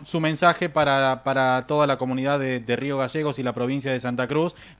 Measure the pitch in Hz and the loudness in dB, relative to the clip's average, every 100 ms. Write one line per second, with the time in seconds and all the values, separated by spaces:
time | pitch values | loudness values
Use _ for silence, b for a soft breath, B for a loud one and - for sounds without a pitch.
0 | - - 156 156 175 165 175 151 147 139 | -4 -2 -2 2 2 4 0 2 2 4
1 | 135 131 - 135 131 127 127 151 147 131 | 2 0 0 2 2 2 0 2 2 2
2 | 131 131 131 143 135 127 113 120 139 135 | -2 -2 0 0 -2 -4 -2 -2 -2 -2
3 | 127 156 147 139 127 117 123 139 135 127 | -2 -2 -2 -2 -4 -2 -2 -2 -2 -4
4 | 127 123 123 147 170 - B B | -2 -2 -2 0 -2 -4 B B